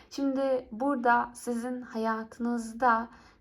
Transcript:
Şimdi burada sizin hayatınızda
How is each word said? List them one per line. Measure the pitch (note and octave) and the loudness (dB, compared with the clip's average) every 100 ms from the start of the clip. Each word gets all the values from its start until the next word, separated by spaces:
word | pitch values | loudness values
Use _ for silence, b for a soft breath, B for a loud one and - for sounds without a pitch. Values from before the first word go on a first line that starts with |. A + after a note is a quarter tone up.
| B | B
Şimdi | - C#4 C4 C4+ B3+ - | -2 0 2 2 0 -2
burada | G#3+ C#4 C4 A#3+ A#3+ A#3+ | -2 0 2 4 4 2
sizin | - - A#3 B3 B3+ | -6 -6 -4 -4 -8
hayatınızda | A#3+ A3+ A3 A3 A3+ - A#3+ A#3+ A3+ A3+ B3+ A3+ A#3 B B B | -8 -4 -2 -2 -6 -6 -4 -4 -6 2 4 4 0 B B B